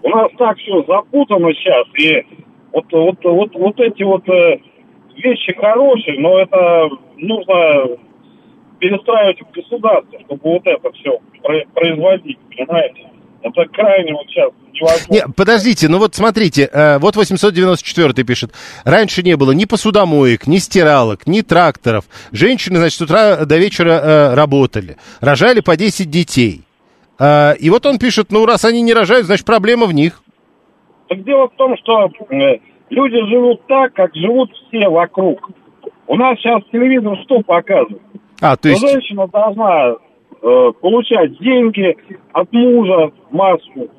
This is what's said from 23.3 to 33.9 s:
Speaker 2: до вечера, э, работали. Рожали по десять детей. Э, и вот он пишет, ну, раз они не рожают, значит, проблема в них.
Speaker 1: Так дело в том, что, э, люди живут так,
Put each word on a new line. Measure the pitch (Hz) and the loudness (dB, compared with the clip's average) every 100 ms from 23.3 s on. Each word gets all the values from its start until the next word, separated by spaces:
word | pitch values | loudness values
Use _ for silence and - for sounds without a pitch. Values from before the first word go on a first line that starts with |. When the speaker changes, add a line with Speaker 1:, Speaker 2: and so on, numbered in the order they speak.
| 160 151 | 2 2
Speaker 2:
до | 156 | 2
вечера, | 196 - 170 | 2 0 0
э, | 165 151 151 143 | 2 4 4 4
работали. | 127 151 139 131 110 90 - - - | 2 2 2 0 -2 -10 -18 -20 -4
Рожали | 131 131 208 233 | -2 2 2 2
по | - 160 | 0 0
десять | 208 - 170 | 0 -2 -4
детей. | 160 170 - 117 85 _ _ _ _ _ _ | -2 -2 0 -2 -4 _ _ _ _ _ _
Э, | 139 147 147 147 | 2 4 2 2
и | 156 | 0
вот | 226 285 | 2 0
он | 247 | -2
пишет, | 247 220 202 | -2 -2 -2
ну, | 214 220 | 0 2
раз | 220 226 | 2 0
они | 233 | 0
не | 233 | 2
рожают, | 233 185 247 180 | 2 2 2 2
значит, | 196 - | -2 0
проблема | 220 202 240 220 | 0 2 0 0
в | |
них. | 151 160 - _ _ _ _ _ _ _ _ _ | 2 0 -4 _ _ _ _ _ _ _ _ _
Speaker 1:
Так | 190 | -10
дело | 196 277 262 | -2 0 0
в | - | -2
том, | 262 220 | -2 -2
что, | - 226 190 - 214 | -2 0 0 -4 -8
э, | 277 139 120 _ _ _ | -2 0 -2 _ _ _
люди | - 269 233 208 | -2 0 -2 0
живут | 240 240 233 - | 0 2 0 -2
так, | 269 254 | 0 0